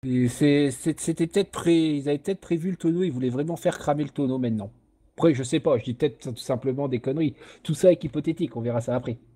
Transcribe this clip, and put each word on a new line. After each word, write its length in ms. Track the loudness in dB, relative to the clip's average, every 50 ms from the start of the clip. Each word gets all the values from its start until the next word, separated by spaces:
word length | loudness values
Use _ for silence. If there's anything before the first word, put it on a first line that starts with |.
| -2
Et 220 | 0 2 2 2
c'est, 460 | 2 2 4 4 4 6 6 4 2 0
c'est, 260 | -2 -2 -4 -4 -2
c'était 300 | -4 -4 -2 -2 -2 0
peut-être 240 | 2 0 0 0 -4
pré-, 460 | -4 2 4 4 4 4 2 0 -2
ils 100 | 0 -2
avaient 100 | -2 -2
peut-être 220 | -2 -4 -6 -6
prévu 300 | -2 -4 -4 -2 -2 -4
le 60 | -6
tonneau, 280 | 0 0 0 2 2 0
ils 80 | 0 0
voulaient 160 | 0 -2 -2
vraiment 280 | 0 -2 -2 -4 -4
faire 220 | -2 -2 -2 -2 -2
cramer 240 | -2 -2 0 0 -2
le 80 | -4
tonneau 280 | -2 -2 -2 -2 0 0
maintenant. 340 | 0 0 -2 -2 -4 -8 -14 _ _ _ _ _ _ _ _
Après, 160 | 2 4 4 4
je 120 | 4 0
sais 160 | -2 -2 0
pas, 180 | 2 2 2 2
je 60 | 0
dis 100 | -4 -4
peut-être 240 | -2 -2 -2 -2 -4
tout 180 | -10 -10 -10
simplement 520 | -10 -4 -4 -4 -2 -2 -4 -2 -2 -4 -4
des 100 | -4 -4
conneries. 380 | -2 -2 -2 0 -2 -2 -4 -6 -20 -20 -20 -18 _
Tout 120 | -6 -4
ça 180 | 4 6 6 6
est 100 | 4 0
hypothétique, 540 | -6 -6 -4 -4 -4 -4 -4 -4 -6 -4
on 60 | -6 -4
verra 180 | -2 -2 -2
ça 160 | -2 -2 -4
après. 220 | -4 -2 -4 -8 -8 _ _ _